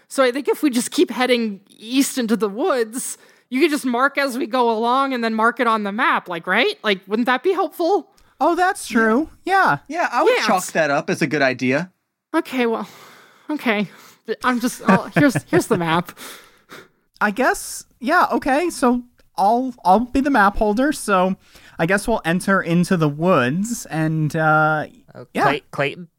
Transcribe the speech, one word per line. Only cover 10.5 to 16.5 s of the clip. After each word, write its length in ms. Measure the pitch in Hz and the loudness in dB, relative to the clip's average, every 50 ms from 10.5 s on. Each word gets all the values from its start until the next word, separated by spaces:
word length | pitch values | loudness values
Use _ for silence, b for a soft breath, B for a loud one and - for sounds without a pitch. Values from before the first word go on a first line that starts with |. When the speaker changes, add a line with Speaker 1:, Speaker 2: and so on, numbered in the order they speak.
| 208 185 180 | 0 0 0
Speaker 1:
it's 80 | - | -2
Speaker 3:
that 200 | - 175 156 147 | -2 0 0 2
up 180 | 139 151 165 - | 0 0 0 -2
as 120 | 180 - | -2 -2
a 60 | 214 160 | -2 -2
good 140 | 151 147 | 0 2
idea. 500 | 139 131 127 123 131 127 127 147 180 185 _ _ _ _ _ _ _ _ - | 2 2 0 0 0 0 0 0 -2 -6 _ _ _ _ _ _ _ _ -4
Speaker 1:
Okay, 320 | 320 320 - 254 262 240 226 | -4 -4 -2 -2 -2 -2 0
well, 200 | 226 214 214 B B B B B B B B B B B B - | -2 -4 -6 B B B B B B B B B B B B -10
okay. 400 | 302 294 - 254 208 208 202 - B B B B B B B - 220 - - | -8 -4 -2 -2 -2 -2 -2 -6 B B B B B B B -10 -10 -6 -4
I'm 160 | 254 254 240 | -4 -2 -2
just, 220 | 220 254 - - - - | -2 -4 -6 -4 2 2
I'll, 180 | - - - - - | 2 2 2 -2 0
here's, 260 | - 294 277 - 147 - | 2 2 2 2 0 -4
here's 200 | - - 359 - - | 0 0 0 2 2
the 100 | 226 185 | -2 -2
map. 340 | 170 165 160 175 175 - - B B B B B B B | 0 0 0 0 -2 -4 -12 B B B B B B B